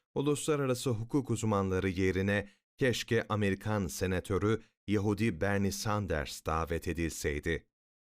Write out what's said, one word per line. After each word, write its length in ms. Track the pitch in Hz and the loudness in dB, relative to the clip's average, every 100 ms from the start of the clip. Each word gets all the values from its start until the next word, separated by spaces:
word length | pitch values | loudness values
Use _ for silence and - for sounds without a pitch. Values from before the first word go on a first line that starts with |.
| _ - | _ -4
uluslararası 760 | 143 143 - 147 135 123 139 | 0 0 0 0 0 0 0
hukuk 400 | 110 113 147 131 | -2 0 -2 0
uzmanları 600 | 113 110 101 95 92 95 | -2 2 2 2 2 0
yerine 600 | 90 95 90 98 101 101 _ _ - | 2 2 2 2 0 -2 _ _ -2
keşke 480 | 131 110 - 117 - | 0 0 0 0 0
Amerikan 580 | 104 101 95 107 107 87 | 0 2 0 0 -2 -2
senatörü 760 | - 92 92 - 95 104 110 - _ - | -2 -2 -2 0 0 2 0 -4 _ -2
Yahudi 540 | 104 101 101 113 80 | 0 2 2 0 0
Bernie 300 | 98 101 98 | 0 2 2
Sanders 760 | 95 110 107 95 80 69 - - | 0 -2 -2 0 -2 -2 -6 -4
davet 420 | 80 82 82 87 | -2 0 -2 -2
edilseydi. 760 | 80 82 - 80 73 85 80 - _ _ _ _ | -2 -2 -2 -4 -2 -2 -4 -6 _ _ _ _